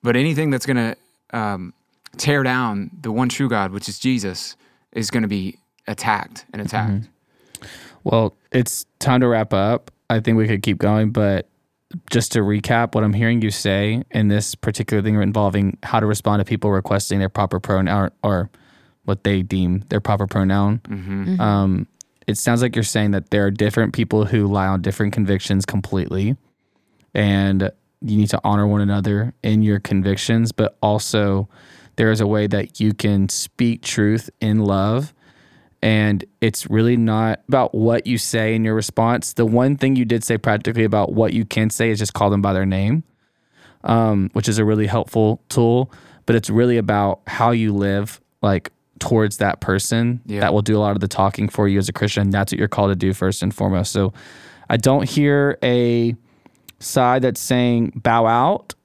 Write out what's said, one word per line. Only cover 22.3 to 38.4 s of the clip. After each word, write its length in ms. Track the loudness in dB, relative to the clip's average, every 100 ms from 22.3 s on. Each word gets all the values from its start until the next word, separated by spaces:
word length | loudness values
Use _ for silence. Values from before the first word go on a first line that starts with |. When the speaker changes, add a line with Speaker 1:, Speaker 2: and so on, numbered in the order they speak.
| -2
Speaker 2:
sounds 240 | 0 2
like 140 | 2 0
you're 80 |
saying 260 | -2 0 0
that 200 | 0 0
there 120 | 0 0
are 40 |
different 420 | 0 0 2 0
people 320 | 0 0 2 2
who 200 | 2 2
lie 220 | 2 0
on 160 | 0
different 300 | -2 -2 -2
convictions 520 | 0 0 0 0 -2 0
completely, 720 | -4 -2 -4 -2 -2 -2 -4 _ _ _ _ _ _ _ 0
and 560 | 2 2 2 0 -2 -6 _ _
you 160 | -2 0
need 120 | 2
to 100 | 0
honor 240 | 0 0 2
one 140 | 2
another 520 | 0 0 0 0 -2 -4
in 220 | 0 2
your 160 | 2 0
convictions, 720 | 0 -2 0 -2 0 0 0
but 260 | 0 -2 _
also 680 | 0 0 0 0 0 0 -4 -10 -20 -20 -20 0
there 160 | 2
is 100 | 2
a 60 | 2
way 180 | 2 0
that 340 | -2 -4 -2
you 140 | -2
can 340 | 0 0 0 0
speak 540 | -4 -10 _ -2 -2
truth 480 | -6 0 2 0 -4 _
in 200 | 0 2
love. 560 | 2 2 0 -2 -4 _ _ _ _ _ _ _
And 440 | 0 2 2 0 -4 _
it's 280 | -2 -2 -2
really 280 | 0 2 2
not 420 | 2 0 0 -4 0
about 260 | 0 0
what 320 | 0 2 0 0
you 120 | -4
say 360 | -2 -2